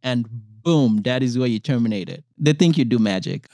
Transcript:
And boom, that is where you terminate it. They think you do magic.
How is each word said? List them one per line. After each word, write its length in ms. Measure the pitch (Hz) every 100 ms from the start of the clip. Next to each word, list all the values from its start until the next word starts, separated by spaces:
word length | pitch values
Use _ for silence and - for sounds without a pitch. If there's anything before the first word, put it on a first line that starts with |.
And 220 | 127 123 110 113 107 107
boom, 400 | 170 156 123 107
that 200 | 113 127
is 160 | 131 123
where 80 | 127
you 140 | 110
terminate 480 | - 123 113 101 87
it. 160 | 90 _ -
They 160 | 151
think 240 | 151 170 156
you 80 |
do 140 | 120 120
magic. 480 | 107 95 92 95 -